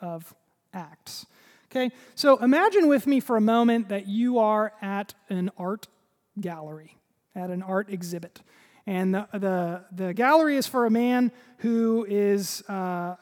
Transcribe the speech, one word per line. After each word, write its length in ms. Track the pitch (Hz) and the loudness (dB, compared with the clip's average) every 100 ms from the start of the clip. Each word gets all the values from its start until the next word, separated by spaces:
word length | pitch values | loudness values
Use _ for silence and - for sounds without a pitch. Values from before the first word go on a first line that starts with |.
of 320 | 175 165 165 - _ _ _ 185 | -12 -12 -16 -20 _ _ _ -16
Acts. 520 | 156 160 - - - _ _ _ _ | -16 -20 -18 -18 -18 _ _ _ _
Okay, 220 | 262 254 - - - | -4 -4 -6 -16 0
so 220 | 285 220 | 4 4
imagine 500 | 240 302 415 392 311 | 6 4 4 4 4
with 180 | 277 277 | 4 2
me 140 | 269 | 0
for 180 | - 226 | 2 0
a 40 | |
moment 480 | 214 233 233 233 196 | 2 4 4 2 -2
that 180 | 202 196 | -6 -4
you 320 | 214 247 247 | -2 0 2
are 340 | 214 214 214 - | 2 2 -2 -6
at 320 | 196 202 202 - - | -8 -6 -8 -12 -8
an 220 | 185 180 - | -4 -4 -6
art 320 | 180 220 - _ _ _ _ 208 | -8 -8 -12 _ _ _ _ -10
gallery, 580 | 185 160 156 156 160 _ _ _ _ 196 | -10 -10 -14 -16 -20 _ _ _ _ -12
at 160 | 180 | -8
an 100 | 180 | -8
art 300 | 185 190 196 | -2 -2 -2
exhibit. 500 | 190 175 170 175 - _ _ _ _ - | -6 -8 -10 -12 -20 _ _ _ _ -6
And 300 | 185 190 190 | -2 0 0
the, 120 | 208 | -4
the, 540 | 208 196 180 170 180 185 | -4 -2 -2 -2 -6 -12
the 220 | 180 185 | -8 -6
gallery 440 | 175 254 320 311 277 | 0 4 6 4 0
is 100 | - | 0
for 180 | 254 233 | 0 2
a 60 | |
man 400 | 226 240 247 247 - - - | 2 2 2 0 -2 -20 -6
who 460 | 233 226 226 226 202 | -2 0 2 0 0
is, 540 | 202 202 202 175 - - | 0 2 0 -2 -10 -8
uh, 480 | 196 180 175 175 180 | -6 -6 -6 -8 -10